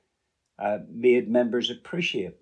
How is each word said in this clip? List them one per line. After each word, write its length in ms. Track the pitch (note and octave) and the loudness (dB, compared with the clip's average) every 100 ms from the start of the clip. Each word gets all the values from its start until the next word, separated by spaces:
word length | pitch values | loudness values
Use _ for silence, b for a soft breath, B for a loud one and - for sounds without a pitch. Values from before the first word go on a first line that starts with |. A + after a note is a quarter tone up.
| _ _ _ _ _ - | _ _ _ _ _ -6
uh, 200 | G2+ G#2 - | -4 -4 -6
made 400 | A2+ B2 A#2+ G#2+ | 0 4 4 4
members 420 | B2 A#2+ A#2+ B2+ | 2 2 0 -4
appreciate 640 | A#2+ - E3+ E3+ A#2+ F2+ - | -6 -8 -6 -4 -4 -6 -10